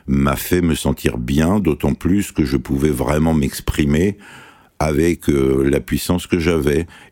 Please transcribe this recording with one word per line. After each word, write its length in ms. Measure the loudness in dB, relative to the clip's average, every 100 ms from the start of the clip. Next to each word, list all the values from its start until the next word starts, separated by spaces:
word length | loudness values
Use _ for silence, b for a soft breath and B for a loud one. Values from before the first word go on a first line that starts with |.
| B
m'a 300 | 0 0 -2
fait 260 | -2 0
me 120 | 0
sentir 440 | 0 -2 -2 -2 -4
bien, 420 | -2 0 2 2
d'autant 340 | 0 0 -2
plus 380 | 0 0 0 0
que 120 | -2
je 120 | -2 -2
pouvais 340 | -2 0 0
vraiment 440 | 0 0 2 2
m'exprimer 840 | 2 0 -4 -4 -2 2 2 0 -2 B B B B B -4
avec, 480 | -2 2 2 0 0
euh, 400 | 2 2 2 2
la 120 | 0
puissance 480 | -2 -4 -2 -2 0
que 100 | 0
j'avais, 480 | 2 2 2 0 -2 B B